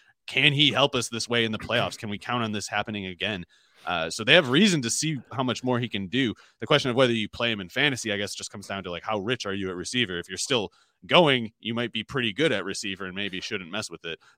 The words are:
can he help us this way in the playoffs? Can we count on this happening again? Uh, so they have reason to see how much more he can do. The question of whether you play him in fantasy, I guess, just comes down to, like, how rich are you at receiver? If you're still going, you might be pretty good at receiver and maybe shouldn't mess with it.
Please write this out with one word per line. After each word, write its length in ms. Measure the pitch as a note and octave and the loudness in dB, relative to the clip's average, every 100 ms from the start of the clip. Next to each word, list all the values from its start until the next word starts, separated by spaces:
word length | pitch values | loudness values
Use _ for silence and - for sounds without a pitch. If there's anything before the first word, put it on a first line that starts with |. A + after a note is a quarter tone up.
| _ _ - | _ _ -4
can 260 | B2+ D3 | 2 4
he 180 | C#3+ D3 | 6 4
help 220 | A2 C#3+ | 4 4
us 160 | B2+ - | 2 -2
this 180 | A#2 - | -4 0
way 160 | A#2 | 0
in 80 | A2+ | 0
the 80 | A2 | -2
playoffs? 380 | - A#2 G#2+ - | 0 0 0 -4
Can 120 | G#2+ | -8
we 80 | G2+ | -8
count 260 | - A#2+ | -4 -2
on 80 | A2 | -2
this 160 | G#2 - | -4 -4
happening 400 | G#2 G#2 G#2 F#2 | -4 -4 -6 -8
again? 380 | F2+ G2 G2 E2+ _ _ _ | -4 -4 -4 -8 _ _ _
Uh, 280 | - F2 E2 | -4 -2 -2
so 120 | - | -2
they 120 | A2 D#3+ | 6 6
have 140 | C3+ | 6
reason 300 | C3+ G#3+ E3 | 6 6 4
to 80 | A#2 | 0
see 260 | - D#3 C#3 - | 0 0 -2 -4
how 100 | C3 | -2
much 220 | B2+ A2 | -2 0
more 160 | B2+ A#2+ | 0 0
he 100 | A#2+ | 0
can 160 | G2+ F#2+ | -4 -2
do. 300 | B2 B2+ F#2+ - _ | 0 0 -2 -12 _
The 80 | A2+ | 2
question 240 | D3 C3 | 4 4
of 40 | A#2+ | 4
whether 180 | B2+ | 4
you 140 | A#2 G2+ | 4 -2
play 240 | - A#2 | -2 -2
him 80 | G#2+ | -2
in 100 | F2+ | -4
fantasy, 440 | B2 C#3+ B2 A2 | 0 0 0 -2
I 40 | G2+ | -2
guess, 180 | G2+ - | -4 -8
just 160 | - | -12
comes 160 | G#2+ G2 | -12 -8
down 160 | G2 | -8
to, 80 | F#2 | -6
like, 120 | E2+ | -8
how 140 | - A2 | -4 -4
rich 300 | G2 B2+ G2+ | -2 -4 -4
are 60 | |
you 160 | G2 F#2+ | -4 -4
at 60 | F2+ | -6
receiver? 440 | F2 B2 G#2 F2 | -4 -2 0 -2
If 100 | F2 | -6
you're 80 | F#2 | -8
still 340 | - B2+ F#2+ - _ _ F#2 | 0 0 0 -8 _ _ 4
going, 440 | D3 D#3+ C3 A2 - | 6 8 4 -2 -8
you 140 | G#2+ | -6
might 180 | A#2 A#2 | -4 -4
be 120 | A2 | -6
pretty 280 | G#2+ C#3 A#2 | -6 -2 -2
good 200 | F#2+ D3+ | 0 2
at 120 | G#2 | 2
receiver 420 | F#2 F#2 G2+ F#2+ F#2+ | -2 -6 -6 -8 -8
and 100 | F#2 | -6
maybe 260 | G2+ F2+ | -6 -6
shouldn't 300 | - G#2 E2+ | -6 -8 -6
mess 180 | G2+ G#2 | -8 -8
with 160 | E2+ E2+ | -10 -10
it. 140 | D#2+ _ | -12 _